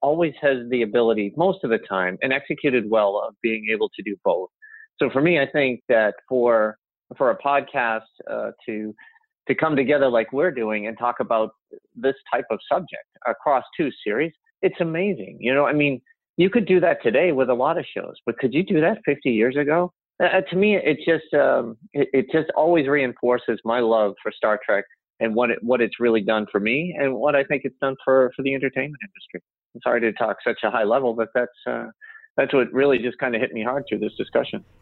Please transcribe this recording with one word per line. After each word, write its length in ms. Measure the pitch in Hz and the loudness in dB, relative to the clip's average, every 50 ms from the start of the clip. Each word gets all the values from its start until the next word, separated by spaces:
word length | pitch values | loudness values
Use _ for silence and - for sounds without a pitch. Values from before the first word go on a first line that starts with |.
always 340 | - 139 156 165 175 156 - - | 0 0 2 2 0 -2 -2 0
has 280 | - 143 135 127 120 120 | 0 0 0 0 -2 -2
the 120 | 127 123 117 | 0 0 0
ability, 520 | 104 104 120 117 113 113 107 101 101 - | 2 2 2 4 4 2 2 0 -4 -2
most 260 | 147 170 196 185 - - | 0 0 0 0 -2 -2
of 80 | 123 | -2
the 80 | 113 104 | -2 -2
time, 400 | - - 98 95 92 92 95 95 | -2 -2 -2 -2 0 -2 -2 -2
and 120 | - 131 135 | -2 -2 -2
executed 580 | 139 - - 151 - - 143 127 123 110 104 | -2 -4 -6 -8 -2 0 0 2 2 0 2
well, 320 | 110 110 104 98 98 101 113 | 2 2 2 2 0 0 -4
of 120 | 113 107 _ - | -6 -8 _ -4
being 260 | 113 110 110 107 107 | -4 -4 -2 -4 -4
able 200 | 110 104 107 101 | -2 -2 -2 -4
to 120 | - - 98 | -6 -8 -10
do 140 | 107 101 92 - | -10 -8 -4 -2
both. 240 | 98 85 90 92 - _ _ - - - - - _ _ - | 0 0 0 -2 -8 _ _ -20 -20 -20 -20 -20 _ _ -2
So 100 | 151 123 | -2 0
for 140 | - 135 147 | 0 2 2
me, 160 | 175 175 151 | 2 2 2
I 80 | 139 | 0
think 340 | 135 - 151 139 131 120 - _ - | 0 0 0 0 0 0 -4 _ 2
that 260 | 123 110 107 104 - - _ - | 2 4 4 2 0 -4 _ -4
for, 480 | 131 127 120 120 117 113 107 107 107 _ _ _ _ _ _ - 113 | 0 2 2 4 4 4 2 0 -2 _ _ _ _ _ _ -14 -4
for 140 | - 143 123 | 0 0 0
a 80 | 110 - | 0 0
podcast, 640 | - 143 143 143 131 - - 139 120 113 110 110 - _ _ - - - | 0 0 0 0 0 -2 -4 -2 -2 0 -2 -4 -6 _ _ -18 -12 -10
uh, 200 | 113 113 110 107 104 _ - | -8 -6 -6 -8 -10 _ -10
to, 280 | - 110 107 107 107 107 _ - - _ _ _ _ _ _ _ - | -8 -8 -6 -8 -8 -10 _ -20 -20 _ _ _ _ _ _ _ -4
to 60 | 131 | -2
come 200 | - 160 160 151 | 0 0 0 2
together 340 | 135 131 117 147 143 135 131 | 2 2 2 2 4 4 4
like 200 | 120 113 110 - | 2 2 0 0
we're 200 | - 135 165 185 | -2 0 0 0
doing 380 | 147 123 113 107 107 104 104 113 | 0 -2 -4 -4 -4 -4 -6 -6
and 100 | 113 - | -8 -4
talk 220 | 117 120 120 - | -4 -4 -2 -2
about 320 | 123 98 117 110 110 101 - _ _ _ - - _ _ - | -2 -2 0 0 0 -2 -6 _ _ _ -20 -20 _ _ -12
this 180 | 120 117 135 135 - _ - | -4 -2 -2 -2 -4 _ -4
type 140 | - 147 131 - | -4 -4 -2 -4
of 80 | 110 101 - - | -6 -6 -2 -2
subject 360 | 143 175 175 - - - - _ _ _ - | -2 -2 -2 -6 -14 -16 -18 _ _ _ -6
across 380 | 120 107 - - 156 139 - - - - - | -6 -6 -2 0 0 0 0 0 -4 -6 -4
two 100 | - 127 - - - | -4 -4 -4 -6 -6
series, 260 | 107 104 123 156 165 - _ _ _ _ - | -4 -2 -2 -2 -4 -6 _ _ _ _ -2
it's 180 | - 185 - - | -2 -2 0 0
amazing. 580 | 175 165 160 165 190 208 185 127 95 95 - 101 | -4 -2 -2 -2 -2 -2 -2 -4 -8 -14 -12 -6
You 140 | 101 120 131 | -2 0 2
know, 100 | 139 147 | 2 2
I 80 | 123 143 | 2 2
mean, 300 | 151 147 143 135 123 _ _ _ _ _ _ - | 2 0 0 -2 -4 _ _ _ _ _ _ 0
you 140 | - 175 190 | 0 2 2
could 160 | - 240 190 | 4 2 2
do 140 | 165 185 180 | 4 4 4
that 220 | 165 170 151 - - | 4 4 0 2 0
today 300 | 120 107 135 175 180 151 | 0 2 2 2 2 2
with 160 | 131 131 120 | 2 2 2
a 60 | 123 | 2
lot 240 | 117 127 151 165 170 | 2 2 0 0 -2
of 80 | 139 - - | -4 -8 -10
shows, 180 | 95 87 85 - - - | -10 -10 -10 -12 -10 -6
but 120 | 120 113 - | -6 -6 -2
could 140 | - 123 117 | -2 -2 -2
you 100 | 156 190 | -2 -2
do 180 | - 196 156 156 | 0 0 2 2
that 160 | 175 220 - - | 2 0 -2 -2
fifty 240 | - 135 - - 135 | -4 -2 -2 0 -2
years 260 | 117 107 110 127 127 | 2 2 2 2 0
ago? 340 | 147 147 143 156 170 180 180 _ _ _ _ _ - - | 0 0 0 0 0 0 -2 _ _ _ _ _ -2 0
Uh, 200 | 175 - 190 190 - | 2 2 0 0 0
to 60 | 170 | 0
me, 200 | 185 202 214 208 | 2 2 4 2
it 220 | 185 - 151 147 - | 2 2 0 0 0
just, 340 | - 170 165 151 156 - - | 0 0 0 0 0 0 2
um, 440 | 147 139 135 131 127 123 117 113 _ - - - | 2 4 4 4 2 0 -4 -10 _ -16 -8 -2
it, 140 | 143 139 - - | -2 -2 2 2
it 140 | 135 127 - | 0 0 2
just 200 | - 160 156 160 - | 0 -2 -2 0 0
always 320 | - 156 170 175 165 139 | 0 2 4 4 2 2
reinforces 720 | 135 143 147 135 123 117 - - 120 123 120 - - 113 101 - | 2 0 0 0 -2 -4 -2 0 0 0 0 0 -2 -4 -4 -2
my 160 | 113 117 123 | -2 0 2
love 340 | 120 113 113 113 107 101 98 - - | 2 4 4 4 4 2 0 -4 -8
for 80 | 110 - | -8 -6
Star 280 | - - 110 107 104 - | -2 0 0 0 0 0
Trek 200 | - 104 101 101 - _ _ _ _ _ - | 0 -2 -2 -2 -6 _ _ _ _ _ -4
and 160 | 113 113 107 | -2 -2 0
what 160 | 117 123 117 | 0 0 0
it, 80 | 113 - 107 | 0 -2 0
what 180 | 117 127 120 | 0 2 2
it's 180 | 117 - - - | 2 0 0 0
really 220 | 120 120 113 110 | 0 2 2 2
done 260 | 98 104 110 110 107 - - | 2 0 0 0 -2 -2 -2
for 80 | 101 | -2
me 340 | 101 110 120 147 170 180 - - | 0 0 -2 -2 -2 -4 -4 -2
and 160 | 143 135 131 | -2 -2 -2
what 200 | 107 123 147 147 | 0 0 2 2
I 80 | 139 139 | 2 0
think 180 | - 151 139 - | 0 -2 -4 -4
it's 140 | 135 127 - | -6 -8 -4
done 160 | - 135 135 - - | -4 -4 -4 -2 0
for, 260 | 135 131 135 131 123 - | 4 4 4 4 4 0
for 60 | - 135 | -4 -4
the 120 | 139 135 | -4 -2
entertainment 460 | 135 139 131 - 131 131 143 147 131 104 | -2 -4 -4 -4 -4 -6 -6 -8 -14 -16
industry. 380 | 98 _ - - - - - _ _ _ _ _ _ - | -18 _ -20 -20 -16 -16 -16 _ _ _ _ _ _ -16
I'm 60 | 120 - | -6 -2
sorry 180 | 127 120 117 117 | 0 0 2 0
to 100 | 113 101 | 0 -2
talk 240 | - 120 107 101 - - | -2 -4 -4 -4 -4 -4
such 120 | 123 113 - - | -4 -4 -2 -2
a 60 | 107 | -2
high 140 | 110 120 110 | 0 0 0
level, 300 | 101 117 139 135 120 113 | 2 0 0 0 0 -2
but 140 | 117 113 110 - | -2 -4 -2 -2
that's, 160 | 127 120 120 _ _ - | -2 -2 -4 _ _ -8
uh, 200 | 127 120 117 113 113 - _ - - - - - - - | -8 -8 -8 -8 -12 -16 _ -20 -20 -20 -20 -20 -8 -2
that's 180 | - 135 131 147 | -2 -2 2 2
what 180 | 135 123 120 - | 2 2 2 0
really 260 | 131 139 143 135 117 | 2 2 2 2 2
just 200 | 113 123 - - | 0 -4 -6 -4
kinda 200 | 143 127 117 110 | -6 -4 -2 -4
hit 140 | 127 - - | -4 -6 -6
me 100 | 113 107 | -6 -6
hard 220 | 120 131 143 139 - | -4 -4 -6 -6 -6
through 100 | - 101 | -6 -4
this 160 | 107 107 - | -6 -6 -6
discussion. 500 | - - - - 120 127 - - - - _ _ _ | -8 -8 -2 -2 -2 -2 -2 -8 -12 -12 _ _ _